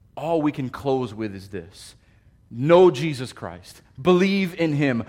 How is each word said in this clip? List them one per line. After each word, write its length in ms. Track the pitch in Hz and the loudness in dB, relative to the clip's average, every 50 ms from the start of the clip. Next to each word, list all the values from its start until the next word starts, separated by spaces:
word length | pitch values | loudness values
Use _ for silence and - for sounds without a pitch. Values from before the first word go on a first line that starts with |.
| _ _ - | _ _ -14
All 260 | - 143 160 170 160 | -8 -4 -2 0 0
we 100 | 151 151 | 0 0
can 180 | 143 147 131 120 | -2 -4 -6 -8
close 440 | - - - 139 131 131 127 110 104 | -8 -6 -2 -2 0 0 -2 -4 -6
with 200 | 107 110 104 95 | -6 -8 -8 -8
is 140 | 98 92 95 | -10 -14 -12
this. 460 | 101 90 82 95 - - - - - _ _ _ _ _ _ _ _ _ _ - | -12 -12 -12 -14 -18 -20 -20 -20 -20 _ _ _ _ _ _ _ _ _ _ -14
Know 400 | 117 120 135 156 170 180 185 180 | -8 -2 4 6 8 8 8 8
Jesus 400 | 151 131 156 160 143 120 131 117 | 6 2 -2 -6 -6 -6 -8 -12
Christ. 500 | - - 117 90 85 87 - - - - - _ _ - | -12 -12 -14 -14 -14 -14 -20 -20 -20 -20 -20 _ _ -4
Believe 580 | 139 180 185 175 196 196 196 196 190 170 175 - | 0 2 4 4 4 2 0 0 -2 -4 -4 -4
in 140 | 165 160 147 | -4 -2 0
him, 320 | 143 151 139 123 113 110 | 0 0 0 0 -2 -4